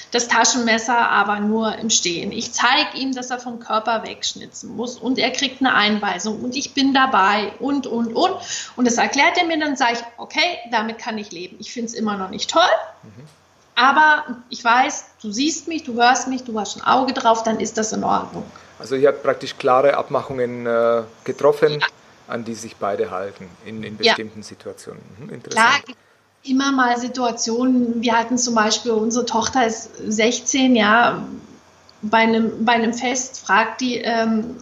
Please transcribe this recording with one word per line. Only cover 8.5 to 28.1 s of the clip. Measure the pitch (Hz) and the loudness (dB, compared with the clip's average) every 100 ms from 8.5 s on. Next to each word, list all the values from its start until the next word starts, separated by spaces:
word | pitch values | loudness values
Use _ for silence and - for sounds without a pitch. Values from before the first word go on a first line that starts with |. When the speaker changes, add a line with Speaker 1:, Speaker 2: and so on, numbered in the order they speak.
| - - - | -10 -8 0
Speaker 1:
Und | 247 | 2
das | 233 | 2
erklärt | 202 269 330 349 | 0 2 2 2
er | |
mir, | 339 320 | 0 0
dann | 302 262 | -2 0
sag | 240 | 0
ich, | 233 - - | 0 -6 -14
„Okay, | - 302 349 - 233 | -8 -2 -2 -2 -4
damit | 226 220 226 | -2 -2 -6
kann | 240 220 | -8 -8
ich | 208 | -8
leben. | 196 - 233 | -12 -14 -14
Ich | 214 | -12
find's | 247 226 | -8 -8
immer | - 214 202 | -4 -4 -4
noch | 190 | -6
nicht | - - | -6 0
toll, | 330 359 320 - - | 2 4 2 -2 -16
Speaker 2:
Mhm. | 110 101 151 _ _ _ _ - | -20 -20 -20 _ _ _ _ 2
Speaker 1:
aber | 254 311 302 302 - - - | 4 6 6 4 0 -12 -14
ich | - | -4
weiß, | 233 247 285 - - _ | 2 4 2 -2 -12 _
du | 214 | -8
siehst | 208 294 - - | -2 -2 -2 -6
mich, | 330 | -8
du | - 226 | -6 2
hörst | 240 254 - | 4 4 0
mich, | 254 - | -6 -6
du | 220 | -6
hast | - - | -6 -4
ein | |
Auge | - 247 262 | 0 2 0
drauf, | - 233 226 | 2 2 2
dann | 226 214 | 2 -2
ist | 214 - | -2 -4
das | 214 | -4
in | 202 180 | -2 0
Ordnung.“ | 190 185 - - - - - | -2 -2 -10 -12 -18 -20 -18
Speaker 2:
Also | 113 131 | -4 2
ihr | 139 | 4
habt | - | 4
praktisch | 135 127 131 - | 0 -2 -6 -2
klare | 135 127 139 - | 2 6 6 2
Abmachungen, | - 135 - 127 120 120 120 | 0 -4 -4 -4 -4 -4 -2
äh, | 117 117 117 113 - - | 2 2 2 -2 -8 -8
getroffen, | - 139 147 156 147 | 2 2 6 4 2
Speaker 1:
Ja. | - - - - - | -4 -6 -20 -20 -10
Speaker 2:
an | 120 | -8
die | 113 110 | -8 -10
sich | 113 - | -14 -6
beide | 101 101 92 | -4 -2 -4
halten | 92 98 98 92 85 110 | -4 -8 -12 -20 -18 -14
in, | 110 | -12
in | 110 107 | -12 -2
Speaker 1:
Ja. | 110 | 0
Speaker 2:
bestimmten | 110 107 110 | 0 -4 -14
Situationen. | - 101 104 - - - - 98 | -18 -16 -16 -14 -16 -18 -20 -20
Mhm, | 143 | -16
interessant. | 123 - 220 233 285 - | -16 -4 2 4 2 -2
Speaker 1:
Klar, | - _ _ _ _ | -18 _ _ _ _
immer | 269 262 277 | -2 0 2
mal | 262 240 240 | 2 2 2
Situationen, | 247 254 240 226 233 233 254 254 233 233 | -2 -2 -2 -2 -2 0 2 2 2 0
wir | 233 | 2